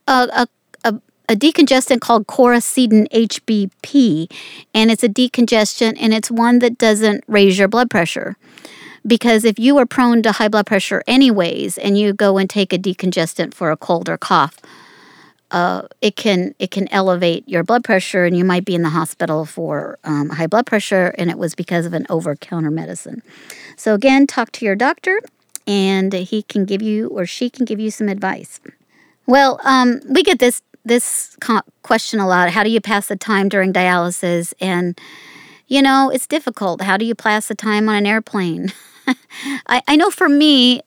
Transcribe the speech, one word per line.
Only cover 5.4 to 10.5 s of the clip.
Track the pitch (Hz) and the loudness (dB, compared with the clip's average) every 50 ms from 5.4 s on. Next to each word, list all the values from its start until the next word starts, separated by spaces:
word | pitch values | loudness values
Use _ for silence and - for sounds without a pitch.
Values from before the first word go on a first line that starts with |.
| 240 214 233 220 214 - - - 240 226 220 - | 0 2 4 2 2 0 0 -2 -2 -2 0 0
and | 226 220 | 0 0
it's | 220 220 208 - | 0 0 -2 -4
one | 233 226 233 240 247 247 | -2 0 2 4 4 4
that | 247 240 240 - | 4 2 0 2
doesn't | 233 226 214 208 220 214 202 196 - - | 2 2 2 4 2 0 0 -2 -4 0
raise | 214 208 202 196 185 196 | 2 4 4 4 4 4
your | 196 190 | 2 2
blood | 214 233 254 240 | 2 2 0 2
pressure. | - 190 170 151 - - - - 202 - _ _ _ - - - - - - - - - - | 0 0 0 -2 -4 -6 -8 -10 -12 -14 _ _ _ -20 -20 -20 -20 -20 -20 -20 -18 -8 -2
Because | 208 233 220 - 233 226 220 220 | 0 0 2 2 4 2 4 4
if | 226 202 - | 2 0 2
you | 226 262 285 285 | 2 4 4 4
are | 247 | 4
prone | 247 - - 254 240 240 233 214 | 2 2 2 2 4 4 2 2
to | 220 196 | 2 0
high | - 226 | 0 0
blood | 214 | 0